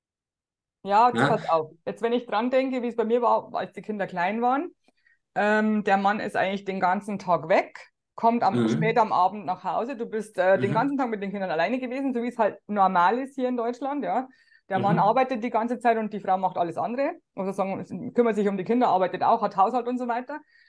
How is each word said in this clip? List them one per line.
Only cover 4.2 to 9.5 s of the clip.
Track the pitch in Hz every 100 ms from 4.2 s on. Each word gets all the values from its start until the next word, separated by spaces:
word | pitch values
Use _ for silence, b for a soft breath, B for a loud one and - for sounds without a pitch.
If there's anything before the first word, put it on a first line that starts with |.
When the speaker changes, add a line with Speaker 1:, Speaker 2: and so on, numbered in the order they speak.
| 180 220
Speaker 1:
waren, | 240 269 349 - _ _ _ _ _ -
ähm, | 208 214 214 214
der | 202 196
Mann | 196 214
ist | - -
eigentlich | 180 196 196
den | 190
ganzen | 185 196 202 202
Tag | 165 165 156
weg, | 208 - - - _ _ -
kommt | 233 233
am, | 190 156
Speaker 2:
Mhm. | 117
Speaker 1:
spät | 110 220 233
am | 214
Abend | 117 180 208
nach | 175